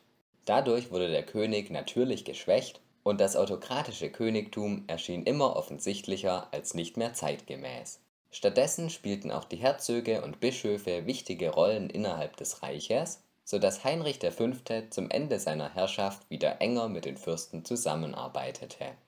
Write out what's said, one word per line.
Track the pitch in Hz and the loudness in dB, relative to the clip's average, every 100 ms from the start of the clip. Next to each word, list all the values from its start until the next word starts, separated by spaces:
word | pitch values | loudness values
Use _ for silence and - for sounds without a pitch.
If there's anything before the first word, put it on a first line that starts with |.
| _ _ _ _ - | _ _ _ _ 2
Dadurch | 110 135 117 123 | 4 6 2 2
wurde | 90 90 | 0 2
der | 76 | 2
König | 76 107 110 104 101 | 0 0 2 2 -2
natürlich | 73 69 - 127 107 - | -6 -4 2 2 2 -4
geschwächt | - - 95 - - _ _ | -6 4 4 2 -10 _ _
und | - 101 | 0 4
das | 98 - | 4 4
autokratische | 98 92 - 127 147 104 - | 2 0 -2 -4 -4 -4 -6
Königtum | - 113 110 104 - 104 101 - | 0 2 2 0 -2 -2 -2 -4
erschien | 80 - 87 | -6 -4 -2
immer | 95 143 139 - | 2 4 4 2
offensichtlicher | 87 78 - 101 - 95 98 90 - | -4 -4 -4 -4 -2 -2 0 0 -2
als | 76 - 85 | -8 -6 -4
nicht | 82 - | -4 -2
mehr | - | -2
zeitgemäß. | - 73 71 - - 131 123 - - _ _ _ | -2 -2 -4 -6 -10 -8 -10 -12 -18 _ _ _
Stattdessen | - 202 196 143 - 165 | 0 2 4 4 2 -4
spielten | - - 101 - | -4 -4 -4 -2
auch | - - | -4 -6
die | - | 0
Herzöge | 123 143 - 117 117 110 | 2 2 0 0 2 0
und | - 78 | -2 0
Bischöfe | 131 127 107 104 95 87 82 | 0 0 0 0 0 -2 -2
wichtige | 135 - 85 85 | -4 -4 -2 0
Rollen | 76 87 110 92 | 6 6 4 0
innerhalb | - 104 82 73 - | 0 0 0 -4 -6
des | - - | -8 -6
Reiches, | - 73 - 123 165 - _ _ | -6 -6 0 0 0 -6 _ _
so | - 101 | -4 4
dass | 95 98 | 4 4
Heinrich | 131 160 151 135 | 0 0 0 0
der | - | 0
Fünfte | - 117 127 - 113 110 | 2 0 0 -2 -4 -4
zum | - 95 | -4 0
Ende | - 147 113 | 0 2 0
seiner | - 78 73 | 0 -2 -2
Herrschaft | - 95 - 98 98 - | 0 0 2 -2 -4 -8
wieder | - 73 - | 0 0 2
enger | 104 120 113 | 2 2 0
mit | 87 80 | -2 -4
den | 67 | -6
Fürsten | - 82 - 82 82 | -4 -4 -4 -8 -4
zusammenarbeitete. | 120 82 78 78 - 131 131 131 139 139 - 139 135 | -2 0 0 -2 -4 -6 -4 -6 -8 -12 -10 -10 -10